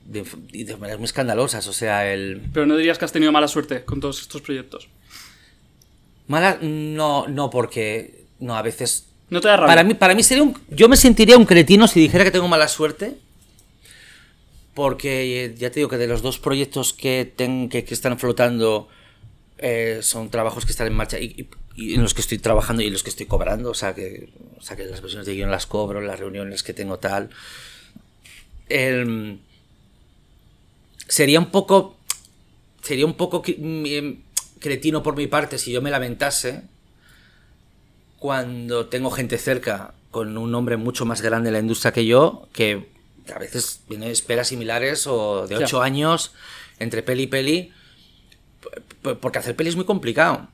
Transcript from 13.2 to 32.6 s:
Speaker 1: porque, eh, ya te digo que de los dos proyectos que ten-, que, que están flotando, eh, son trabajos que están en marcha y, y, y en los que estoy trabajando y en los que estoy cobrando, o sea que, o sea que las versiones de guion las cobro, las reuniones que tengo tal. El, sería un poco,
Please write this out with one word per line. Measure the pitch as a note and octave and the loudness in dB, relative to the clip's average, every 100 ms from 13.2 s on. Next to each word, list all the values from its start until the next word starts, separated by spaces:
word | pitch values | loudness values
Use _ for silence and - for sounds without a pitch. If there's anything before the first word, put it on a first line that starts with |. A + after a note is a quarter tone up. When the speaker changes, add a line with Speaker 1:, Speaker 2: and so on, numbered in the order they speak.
| _ _ _ _ _ _ - - - - - _ _ - - | _ _ _ _ _ _ -20 -20 -20 -20 -20 _ _ -20 -16
Speaker 1:
porque, | C#3+ C#3 B2+ C#3 C3 B2+ B2 B2 | -2 -2 -2 -4 -4 -4 -4 -6
eh, | A2+ | -6
ya | B2 | -6
te | D3+ | -2
digo | C#3+ | -2
que | B2+ | 0
de | A#2+ | -2
los | A#2+ | -2
dos | B2 B2+ | -2 -4
proyectos | - C#3 C3+ C#3 B2+ | -2 -2 -2 -2 -4
que | - C3 B2+ B2 - | -4 -2 -2 -4 -4
ten-, | B2+ C3 B2 | -2 -2 -4
que, | B2+ | -6
que | - | -6
están | A#2+ C3 A#2+ | -4 -4 -2
flotando, | B2 A#2+ A#2+ A#2+ A2+ G#2+ A2 - _ _ - - _ - | -2 2 2 2 0 0 -6 -20 _ _ -20 -20 _ -10
eh, | C3 A#2 A2+ A2 | -6 -4 -4 -4
son | G#2+ A#2 A2 | -4 -6 -6
trabajos | A#2 A2+ A2+ - | -4 -4 -2 -4
que | |
están | - A2+ | -2 -2
en | |
marcha | G#2+ - E2 | -2 -2 -6
y, | - - - - - - | -10 -12 -18 -18 -20 -12
y, | A2 | -4
y | A2 | 0
en | |
los | A#2 | 0
que | A#2 | 0
estoy | - G#2+ | -4 -4
trabajando | A2 G#2+ - A#2 | 2 2 2 -2
y | G#2+ | -2
en | |
los | G2 | -4
que | - | -8
estoy | - G#2 | -12 -2
cobrando, | G#2 F2 A2 B2 | -2 0 -4 -6
o | |
sea | A2 G2 | -6 -6
que, | F#2+ F#2+ G#2 - _ - - | -6 -12 -14 -20 _ -20 -20
o | |
sea | - F#2+ | -18 -14
que | F#2+ | -12
las | F#2 | -14
versiones | F#2 G#2 G2 | -12 -12 -8
de | G2 | -4
guion | G2+ | -2
las | F#2+ - | -4 -4
cobro, | G2+ G#2 G2+ | -4 -4 -6
las | G2+ F#2+ | -8 -10
reuniones | F#2+ G2 G2 G2 | -10 -10 -10 -10
que | - | -10
tengo | - G2 F#2 | -10 -10 -6
tal. | G2 G2 G2+ - - - - - - - _ _ - - - - - | -4 -4 -6 -16 -20 -20 -20 -20 -20 -20 _ _ -20 -20 -20 -20 -4
El, | C#3+ C3 B2+ A#2+ A2+ G#2+ G2 _ _ _ _ _ _ _ _ _ _ _ _ _ _ _ _ - | -2 0 -2 -2 -6 -8 -14 _ _ _ _ _ _ _ _ _ _ _ _ _ _ _ _ -4
sería | - C#3 D#3 | 2 4 4
un | E3+ | 4
poco, | G3 F#3+ F#3+ F#3+ _ - - _ _ _ _ | 0 4 4 4 _ -12 -12 _ _ _ _